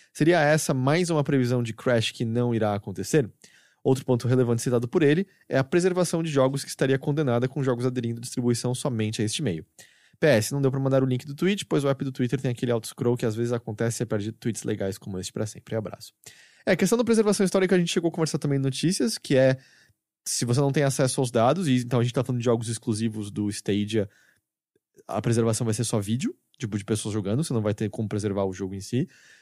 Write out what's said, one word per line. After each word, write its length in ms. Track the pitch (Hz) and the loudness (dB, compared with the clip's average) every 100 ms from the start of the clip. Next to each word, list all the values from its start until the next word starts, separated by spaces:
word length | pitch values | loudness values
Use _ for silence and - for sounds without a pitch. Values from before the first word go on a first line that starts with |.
| _ | _
Seria 260 | - 156 175 | 0 2 4
essa 320 | 147 156 - | 4 2 2
mais 380 | 135 131 160 175 | 0 2 2 2
uma 140 | 156 | 0
previsão 400 | 139 139 120 123 | 2 2 2 0
de 100 | 117 | -2
crash 380 | 110 131 117 110 | -4 0 2 0
que 120 | - | -2
não 300 | 117 117 123 | -2 0 0
irá 220 | 113 107 101 | 2 0 -2
acontecer?" 520 | 101 92 92 156 107 - - _ _ _ | -4 -8 0 0 0 -6 -20 _ _ _
Outro 220 | 131 131 127 | 0 0 2
ponto 220 | 120 120 | 0 2
relevante 340 | 127 120 117 | 2 2 0
citado 260 | 135 120 120 | 0 0 0
por 140 | 185 | 2
ele 240 | 147 156 196 _ _ | 4 2 0 _ _
é 80 | 135 | -2
a 60 | |
preservação 580 | 131 180 185 180 175 170 | 2 2 2 2 0 0
de 80 | 165 | 0
jogos 340 | 139 131 139 | 2 2 0
que 60 | - | -6
estaria 300 | - 135 131 | -2 0 0
condenada 480 | 147 147 143 120 131 | 0 0 0 0 0
com 160 | 147 | -2
jogos 200 | 135 120 | -2 0
aderindo 380 | 127 127 117 117 | -2 -2 -4 -6
distribuição 540 | 120 - 120 117 123 123 | -6 -2 0 0 -2 -4
somente 440 | 147 113 107 107 | -4 -2 -2 -2
a 60 | 107 | -2
este 160 | - | -2
meio. 240 | 135 82 - - - _ _ _ | -2 -4 -8 -20 -20 _ _ _
P 80 | 160 | 4
S, 260 | 113 107 | 4 2
não 80 | 143 | 0
deu 80 | 135 | 0
pra 100 | 135 | 2
mandar 220 | 135 135 | 2 2
o 60 | 131 | 2
link 180 | 127 143 | 0 -6
do 80 | |
tweet, 320 | 143 180 202 - | -2 0 0 0
pois 180 | 156 | 0
o 60 | 139 | 0
app 160 | 135 147 | 0 -4
do 60 | |
Twitter 280 | 131 123 131 | -2 -2 -2
tem 120 | 131 | -2
aquele 200 | 117 120 | -2 -2
auto-scroll 460 | 117 - - 117 123 | -2 -4 -2 0 0
que 80 | 120 | -2
às 100 | 107 | -2
vezes 160 | 120 | -2
acontece 440 | 120 - 107 117 - | -4 -6 -4 -2 -2
e 20 | |
você 80 | 113 | -4
perde 260 | 107 104 | -4 -4
tweets 300 | - 120 104 | -6 -6 -6
legais 380 | 117 104 98 95 | -6 -4 -4 -6
como 180 | - 92 | -8 -8
este 160 | 90 | -8
pra 140 | - 107 | -6 -8
sempre. 280 | - - 113 | -8 -8 -6
Abraço. 380 | 104 - - _ - - - _ - | -6 -12 -18 _ -20 -20 -20 _ 0
É, 60 | |
a 20 | 196 | 2
questão 240 | 190 233 | 2 2
da 40 | |
preservação 400 | 226 226 208 202 | 2 2 4 2
histórica 320 | 190 196 185 185 | 2 2 4 2
a 40 | |
gente 120 | 170 | 2
chegou 180 | 185 165 | 0 -2
a 20 | |
conversar 260 | 165 160 151 | 0 -2 -2
também 220 | 147 139 | 0 0
em 20 | |
notícias, 560 | 135 127 156 196 240 - | 0 0 0 2 -2 -2
que 180 | - 131 | 2 4
é, 220 | 131 131 - _ _ _ _ _ | 6 4 -4 _ _ _ _ _
se 220 | - - 120 | -8 -4 0
você 160 | 120 | 2
não 100 | 139 | 2
tem 120 | 143 | 2
acesso 360 | 135 127 131 - | 0 2 0 0
aos 120 | 127 | 0
dados, 360 | 117 120 165 165 | 4 4 4 2
e 100 | 123 | 0
então 220 | 120 127 | 2 0
a 40 | |
gente 100 | 120 | 0
tá 100 | - | 0
falando 140 | 120 123 | -2 -2
de 80 | 120 | 0
jogos 240 | 117 117 | 0 0
exclusivos 600 | 113 - 107 113 107 101 | -6 -4 -2 -2 -4 -8
do 180 | 101 104 | -4 -4
Stadia, 580 | 101 - 101 104 110 98 - _ _ _ _ _ _ _ _ - | -4 -2 -2 0 -2 -4 -8 _ _ _ _ _ _ _ _ -8
a 120 | 107 | -4
preservação 460 | 120 117 113 110 117 | 0 2 2 0 -2
vai 80 | |
ser 100 | 107 | -2
só 160 | 117 113 | -2 -2
vídeo, 360 | 98 120 214 - _ _ | -2 -2 -4 -6 _ _
tipo, 180 | 110 101 | -6 -6
de 80 | 98 | -2
pessoas 260 | 107 110 | -4 -2
jogando, 320 | 107 95 120 | -4 -2 -2
você 80 | 165 | 0
não 120 | 117 | -2
vai 100 | 104 | 0
ter 160 | 101 107 | -2 -4
como 180 | - 107 | -4 -4
preservar 360 | 107 104 98 | -4 -2 -2
o 100 | 98 | -2
jogo 220 | 92 95 98 | -4 -8 -8
em 60 | |
si. 260 | 95 123 - _ _ - | -6 -4 -4 _ _ -20